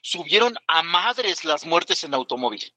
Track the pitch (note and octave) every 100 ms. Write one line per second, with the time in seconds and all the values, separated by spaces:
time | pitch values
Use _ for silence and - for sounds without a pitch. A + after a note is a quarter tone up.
0 | - F3+ D3+ G3 A#3+ A3+ - E3 E3+ F3
1 | D4 B3 G#3+ E3+ D#3+ D3 - E3 - F#3
2 | D#3 C#3 B2+ B2+ B2 G#2+ -